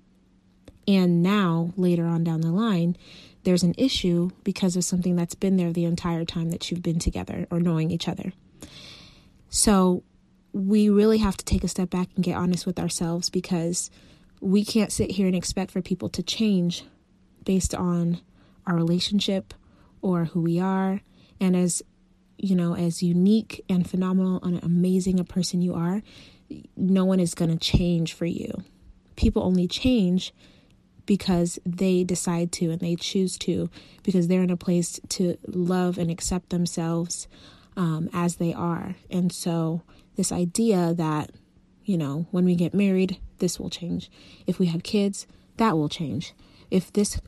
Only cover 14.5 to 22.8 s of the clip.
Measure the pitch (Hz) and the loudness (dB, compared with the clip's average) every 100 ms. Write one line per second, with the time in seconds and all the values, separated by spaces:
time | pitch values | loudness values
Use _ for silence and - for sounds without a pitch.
14.5 | 208 208 226 196 - 208 190 185 180 - | 2 2 0 0 -2 -2 0 0 0 -2
15.5 | - 185 190 - 185 208 - - - 220 | -6 -4 -6 -4 -4 -4 -6 -6 -2 2
16.5 | 190 175 175 - _ _ _ _ _ - | 2 2 -2 -12 _ _ _ _ _ 0
17.5 | 190 - - 180 175 170 175 - _ _ | 0 0 -2 -2 0 0 -2 -8 _ _
18.5 | - - 170 165 180 - 202 - 196 - | -12 -2 0 2 0 0 -2 0 -4 -6
19.5 | - _ _ _ _ 202 175 165 175 165 | -20 _ _ _ _ -2 0 0 0 0
20.5 | 170 190 190 190 196 - _ _ - 185 | 0 0 0 0 -2 -8 _ _ -2 2
21.5 | 180 180 - - _ _ _ _ - 196 | 2 2 -2 -8 _ _ _ _ -8 0
22.5 | 180 170 170 | 2 2 0